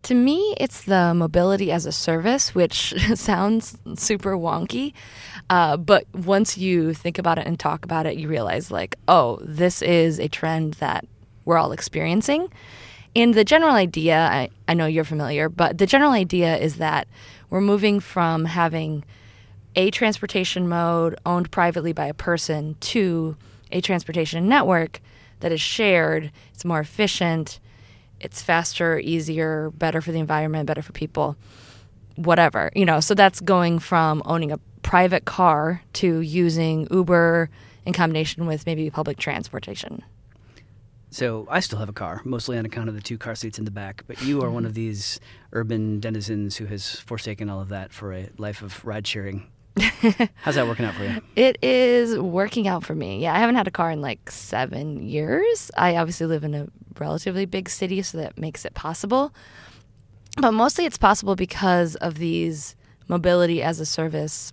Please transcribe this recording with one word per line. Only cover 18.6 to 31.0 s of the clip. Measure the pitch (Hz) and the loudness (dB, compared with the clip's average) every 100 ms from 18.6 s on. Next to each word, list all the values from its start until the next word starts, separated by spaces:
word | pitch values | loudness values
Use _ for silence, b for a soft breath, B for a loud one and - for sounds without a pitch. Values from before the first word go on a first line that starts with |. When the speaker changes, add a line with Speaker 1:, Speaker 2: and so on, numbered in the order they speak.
| 165 160 156 151 - b b b b b - - | 0 0 -4 -6 -10 b b b b b -4 0
Speaker 1:
a | 190 | 0
transportation | - 220 208 202 196 185 185 175 | 2 0 0 -4 -4 -2 -2 -2
mode | 170 170 170 165 - | 0 0 2 0 -2
owned | - 175 175 | -2 -2 0
privately | - 175 170 165 | 2 2 2 -4
by | 160 147 | -4 -6
a | |
person | 151 - 170 - 151 151 151 | -4 -2 -2 -2 -4 -4 -8
to | - 240 185 165 160 156 b b b | -2 0 2 0 -4 -8 b b b
a | 180 | -4
transportation | 175 180 170 165 160 165 185 | 0 -2 -2 -4 -2 0 4
network | 277 190 175 160 - b b b b | 4 4 2 0 -8 b b b b
that | 175 | -4
is | 160 | -2
shared. | - - 214 175 160 160 151 b b | -2 0 2 4 2 0 -4 b b
It's | - 175 | -8 -2
more | 160 | -2
efficient. | 151 - 208 - 175 165 151 - b b b b b - | -4 0 0 2 0 0 -4 -12 b b b b b -16
It's | - - | -12 -8
faster, | - 165 165 - 170 160 | 0 0 0 -2 0 0
easier, | - 165 156 160 160 156 156 | 0 -4 -2 -2 -2 -2 -6
better | 156 165 160 | -4 -2 -2
for | 156 | -4
the | 160 | -4
environment, | 156 156 156 156 151 | -2 0 0 -2 -2
better | 147 | -4
for | 151 | -6
people, | - | -10